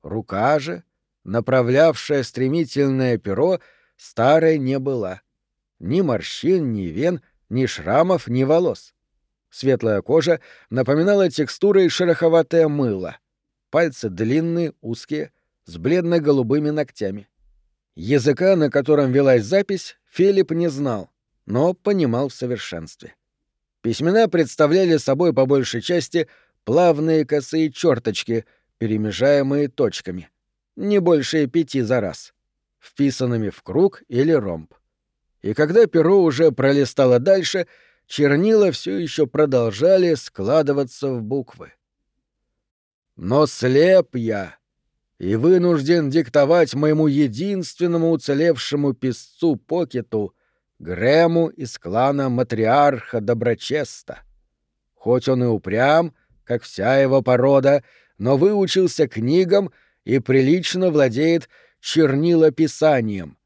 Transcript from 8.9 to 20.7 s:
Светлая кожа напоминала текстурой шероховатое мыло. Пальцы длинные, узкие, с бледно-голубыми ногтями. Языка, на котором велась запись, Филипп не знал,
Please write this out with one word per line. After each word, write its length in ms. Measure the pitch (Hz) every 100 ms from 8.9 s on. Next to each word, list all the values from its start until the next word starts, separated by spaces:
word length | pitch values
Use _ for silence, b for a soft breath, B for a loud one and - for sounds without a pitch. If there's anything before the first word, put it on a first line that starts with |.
| _ _ _ _ _ _
Светлая 500 | - 131 123 113 101
кожа 400 | - 160 151 160 b b b
напоминала 580 | 120 123 147 180 202 180
текстурой 600 | - 135 - 202 196 175
шероховатое 760 | - 180 160 165 165 160 170 160
мыло. 500 | 147 127 98 90 - _ _ _ _ _
Пальцы 380 | 151 170 - 110
длинные, 640 | 90 113 147 165 170 165 _
узкие, 500 | 117 113 - 151 147 _ _ _
с 140 | - 85
бледно-голубыми 920 | 90 180 170 170 151 139 117 147 151
ногтями. 580 | 151 143 - 98 101 - _ _ _ _ _ _
Языка, 600 | - 92 143 123 135 185
на 160 | 185 147
котором 420 | 143 139 147 135
велась 320 | 131 139 123
запись, 520 | 104 190 202 190 - _ _
Филипп 400 | - 190 190 180
не 180 | 165
знал, 400 | 170